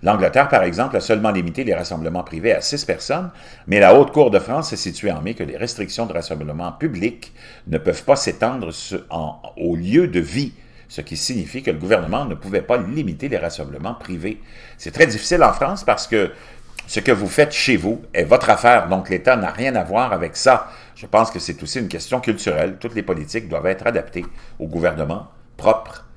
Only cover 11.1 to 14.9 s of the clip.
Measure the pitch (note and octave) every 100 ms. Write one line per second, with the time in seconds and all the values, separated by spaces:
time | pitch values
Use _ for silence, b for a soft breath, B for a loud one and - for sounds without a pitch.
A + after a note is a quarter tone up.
11.1 | D3+ - A#2+ D2 - C3 D#2 F2 G#2 D#2+
12.1 | A2 C#3 D#2+ G2 G#2 G2 B2 F#2+ C#3+ A#2
13.1 | D#2+ C#3 G#2+ E2 - C#2+ C#2 F2 A#2+ -
14.1 | F2+ F2+ A2 B B B B E2